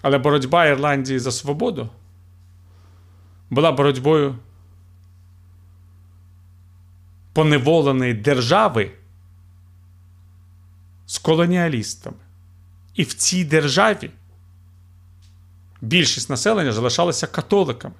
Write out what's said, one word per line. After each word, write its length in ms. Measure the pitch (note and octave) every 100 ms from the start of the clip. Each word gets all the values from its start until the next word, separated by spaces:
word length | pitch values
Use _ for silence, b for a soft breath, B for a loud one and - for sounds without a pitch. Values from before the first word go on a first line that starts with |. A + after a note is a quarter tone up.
Але 160 | C#3 C#3
боротьба 480 | C3+ D3 B2+ E3+ D#3+
Ірландії 520 | C3+ D3 C#3+ C3 C3
за 140 | B2
свободу 580 | A#2 C#3 D3 A#3+ D#3+ A#2 - - - - - - - - b b b b b b b -
була 220 | B2+ D#3+
боротьбою 680 | C#3 C#3+ C3 C#3 D#3 C#3+ A#2+ - - - - - - - - - - - - - - - - - - - - - - - - - - - - -
поневоленої 840 | - D#3 D3 B2+ E3 C#3 C3 B2+
держави 760 | A2+ G#2 C3+ A#2+ F3+ G#3+ A#2 G2 - - - - - - - - - - - - - - - - - - - - - -
з 120 | -
колоніалістами. 1000 | - D#3+ E3+ F3+ E3+ C3 G#2 - - - - - - - - - -
І 80 | -
в 120 | E3
цій 300 | - - F3+
державі 680 | D#3+ D#3 D3 C3+ A3 G3+ E2+ - - - - - - - - - - - - - - - - -
більшість 500 | A2+ E3 D3 - -
населення 420 | C#3 G#3 A3 D3
залишалася 540 | G#2+ A#2+ A#2+ F3 - -
католиками 680 | - - G3+ D#3+ A#2+ - -